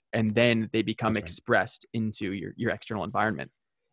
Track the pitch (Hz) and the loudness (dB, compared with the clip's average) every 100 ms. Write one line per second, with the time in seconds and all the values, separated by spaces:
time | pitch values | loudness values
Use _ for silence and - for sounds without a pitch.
0 | _ 110 110 107 120 117 110 113 104 110 | _ 0 2 6 6 4 2 0 -2 0
1 | 110 107 85 90 - 110 92 - - 117 | 0 0 -2 -8 2 2 2 -4 -8 -4
2 | 110 107 101 98 95 - 117 110 - 107 | -4 -4 -6 -4 -8 -4 -4 -2 -6 -6
3 | 90 104 107 80 69 _ _ _ _ | -2 0 0 0 -8 _ _ _ _